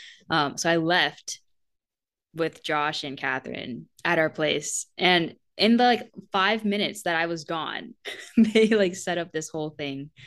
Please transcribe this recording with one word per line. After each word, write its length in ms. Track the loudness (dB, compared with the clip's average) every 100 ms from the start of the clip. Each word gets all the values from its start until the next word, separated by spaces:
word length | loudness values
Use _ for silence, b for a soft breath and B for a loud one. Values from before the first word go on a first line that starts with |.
| B B -2
Um, 260 | 0 0 -2
so 120 | 0
I 60 | 2
left 640 | 2 2 2 -2 -14 -16 _ _ _ _ _ _ _ _ _
with 280 | -6 -6 -6
Josh 420 | -4 -2 -2 -4
and 140 | -8 -8
Catherine 720 | -6 -6 -6 -10 -10 -10 -14 _
at 140 | -2 2
our 120 | 0
place. 560 | 0 -2 -2 -2 -8 -8 -2
And 360 | 2 4 2 -8 _ 0
in 200 | 4 6
the, 80 |
like, 260 | 4 2 -2 -18 -6
five 320 | 0 0 0
minutes 380 | -2 -2 -2 -4
that 140 | -2 -2
I 100 | -2
was 180 | -4
gone, 500 | -6 -6 -6 -8 -12 -16 -14 -14
<laughs> 200 | -2 4
they, 320 | 6 6 4
like, 260 | 4 2 0
set 220 | -6 -4
up 140 | -4
this 160 | -8 -6
whole 200 | -6 -8
thing 400 | -8 -10 -10 -12 -18